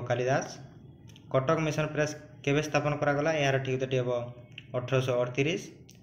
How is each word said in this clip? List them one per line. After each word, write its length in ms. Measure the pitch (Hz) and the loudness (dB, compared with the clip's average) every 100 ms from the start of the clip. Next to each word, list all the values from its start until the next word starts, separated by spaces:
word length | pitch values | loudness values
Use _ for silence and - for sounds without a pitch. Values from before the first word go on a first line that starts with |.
| 120 | 0
କାଳିଦାସ। 420 | 123 127 147 - - - - - - - - - | 0 2 2 0 -10 -18 -20 -20 -20 -20 -20 -2
କଟକ 280 | 131 131 160 | 0 2 2
ମିଶନ 260 | 156 151 147 | 2 0 -2
ପ୍ରେସ୍ 240 | 147 147 - - - | 0 -2 -2 -14 -6
କେବେ 200 | - 143 | 0 2
ସ୍ଥାପନ 300 | 151 147 147 147 | 2 0 0 0
କରାଗଲା? 360 | 147 143 156 | 2 2 2
ଏହାର 240 | 160 139 131 | 2 2 2
ଠିକ୍ 160 | 131 131 | 0 -2
ଉତ୍ତରଟି 200 | 131 131 | 0 0
ହେବ 120 | 123 120 120 - - - - | 2 -2 -4 -12 -18 -20 -8
ଅଠରଶହ 420 | 123 - 131 131 123 | -6 0 0 2 0
ଅଠତିରିଶ। 440 | 123 139 143 202 - - - - | 0 0 0 0 -6 -18 -20 -20